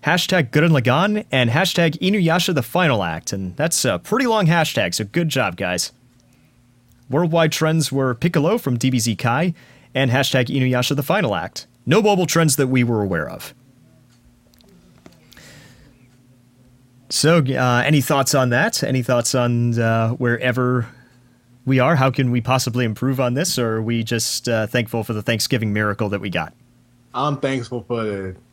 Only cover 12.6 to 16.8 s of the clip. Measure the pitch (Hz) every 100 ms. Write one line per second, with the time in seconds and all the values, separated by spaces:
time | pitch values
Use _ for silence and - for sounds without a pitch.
12.6 | 135 131 120 113 101 87 71 - - -
13.6 | _ _ _ _ _ _ _ _ _ _
14.6 | _ - _ - - _ _ - - -
15.6 | - - - _ - _ _ _ _ _
16.6 | _ _